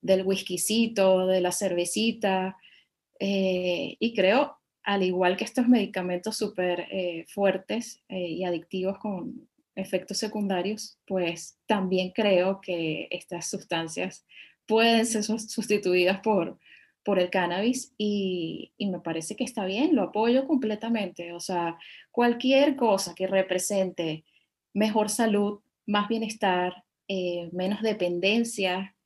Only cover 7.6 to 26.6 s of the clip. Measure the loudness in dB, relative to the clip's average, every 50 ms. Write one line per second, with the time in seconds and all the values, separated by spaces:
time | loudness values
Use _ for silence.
7.6 | -2 _ -4 -4 -4 -8 -14 _ _ _ -8 -6 -6 -4 -4 -4 -4 -2 -4 -4
8.6 | -6 _ -6 -4 -4 -4 -4 -4 -6 -6 -6 -6 -8 -10 -12 -14 -18 _ _ _
9.6 | _ _ _ -10 -8 -4 -4 -4 -4 -4 -6 -4 -4 -4 -4 -4 -2 0 0 0
10.6 | -2 -2 -4 -6 -10 -16 -16 _ _ _ -2 -2 0 -2 -4 -6 -10 -16 -18 _
11.6 | _ _ 0 0 2 0 0 0 0 -2 -2 0 2 4 4 4 4 2 0 -2
12.6 | -4 -6 -4 -4 -2 -2 -4 -4 -6 -8 -10 -10 -10 _ -10 -8 -8 -6 -8 -8
13.6 | -6 _ -4 -4 -4 -4 -6 -6 -6 -6 -8 -12 _ _ -20 -20 -20 -20 _ _
14.6 | _ 2 4 4 6 6 6 4 4 2 0 -2 -2 -2 -4 -4 -4 -8 -6 -6
15.6 | -2 0 0 0 2 2 2 4 4 4 2 0 0 2 2 2 2 -2 -6 _
16.6 | _ _ -20 -20 _ _ _ _ _ 0 2 2 2 2 2 0 0 0 0 0
17.6 | 0 0 0 0 -4 -12 _ _ -2 -2 0 0 0 -2 -2 -2 -4 -6 -8 -10
18.6 | -12 -14 _ _ -4 -4 -4 -4 -4 -4 -4 -4 -4 -8 -6 -6 -6 -6 -4 -6
19.6 | -4 -4 -2 0 2 2 4 2 2 0 0 0 2 4 4 2 2 2 0 0
20.6 | 0 0 -4 -4 -2 -2 -2 -2 -2 -4 -6 -10 -12 -12 -10 -12 -6 -4 -2 -2
21.6 | -2 -2 -4 -8 -14 -20 -20 -20 -20 _ _ 2 2 2 2 2 2 4 4 6
22.6 | 6 4 4 2 2 2 2 2 0 -4 -6 -4 -4 0 2 2 2 2 0 -2
23.6 | -2 -2 0 0 0 0 -2 -4 -4 -4 -4 -6 _ _ _ _ _ _ _ _
24.6 | _ _ _ 0 0 2 2 2 0 0 0 0 2 2 2 2 2 0 -2 -6
25.6 | _ _ _ _ _ -2 0 0 0 0 -2 -2 -2 -4 -6 -2 0 2 2 2